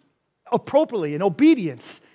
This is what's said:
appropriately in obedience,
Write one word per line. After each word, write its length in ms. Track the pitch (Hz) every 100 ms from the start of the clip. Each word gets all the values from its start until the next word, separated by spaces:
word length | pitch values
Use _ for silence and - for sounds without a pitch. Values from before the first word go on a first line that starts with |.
| _ _ _ _ -
appropriately 640 | 226 - 277 311 226 151 147
in 60 |
obedience, 800 | 196 151 302 277 165 120 - - _